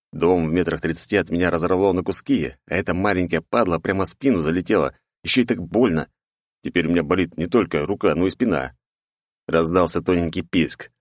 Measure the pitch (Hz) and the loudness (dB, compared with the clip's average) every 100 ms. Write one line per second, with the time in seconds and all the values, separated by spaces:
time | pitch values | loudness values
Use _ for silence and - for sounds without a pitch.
0 | _ 76 82 90 80 87 85 78 82 82 | _ 0 2 2 2 0 0 -2 -4 -4
1 | - 101 - 87 90 82 85 92 98 90 | -2 -2 0 -2 0 0 0 2 2 0
2 | 85 92 - 120 65 - - 87 92 87 | -2 -4 -2 -2 -2 -10 -6 -4 -2 -2
3 | 104 92 90 82 - 120 98 80 95 95 | 0 0 0 -2 0 0 0 0 0 -2
4 | 92 - 135 95 76 90 - 101 67 - | -4 -2 0 2 0 -2 0 0 0 -4
5 | _ _ - 127 117 98 85 101 120 80 | _ _ -2 0 2 -2 -2 0 2 0
6 | - _ _ _ _ _ - 87 80 85 | -4 _ _ _ _ _ -4 0 2 0
7 | 73 92 87 - 85 117 85 76 76 101 | 2 0 0 -4 0 0 2 -2 -2 0
8 | 92 78 92 - 120 73 65 - _ _ | 0 2 0 0 0 0 -4 -10 _ _
9 | _ _ _ _ - 80 82 90 85 87 | _ _ _ _ -2 0 2 2 2 0
10 | 85 87 85 90 - 90 71 - - _ | 0 0 0 -4 -2 0 0 -4 -16 _